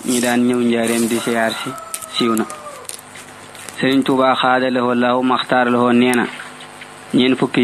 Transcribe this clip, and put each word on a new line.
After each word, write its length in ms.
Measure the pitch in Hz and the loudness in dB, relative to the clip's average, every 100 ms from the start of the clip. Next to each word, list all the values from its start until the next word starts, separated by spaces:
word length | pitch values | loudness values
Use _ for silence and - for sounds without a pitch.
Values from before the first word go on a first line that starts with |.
| - | -2
ñi 120 | 123 | -2
daan 200 | 123 120 123 | 0 0 2
ñëw 100 | 123 | 2
Njaaréem 480 | 120 117 113 117 113 | 0 0 0 0 0
di 120 | 117 | -2
siyaar 320 | 123 117 113 | -2 0 0
si, 180 | 110 131 - - - - - | -2 -8 -10 -12 -14 -8 -2
siiw 180 | 120 | 0
na. 100 | 110 - - - - - - - - - - - - - - | 0 -2 -8 -14 -16 -14 -16 -16 -20 -20 -20 -20 -20 -14 -4
Sëriñ 240 | 131 135 | 0 2
Tuuba, 320 | 135 131 131 | 2 4 4
xaada 360 | 123 127 127 131 | 4 2 2 2
lahoo 240 | 127 123 | 0 0
laahu 280 | 123 123 127 | 2 2 2
maxtaar 480 | 127 123 - 127 120 | 2 0 2 2 2
lahoo, 220 | 120 123 | 2 4
nee 200 | 120 123 | 4 4
na, 120 | 120 - - - - - - - - - | 2 0 -6 -16 -18 -18 -18 -20 -20 -2
"Ñeent 220 | - 127 127 | 2 2 2
fukki 220 | 127 139 | 0 2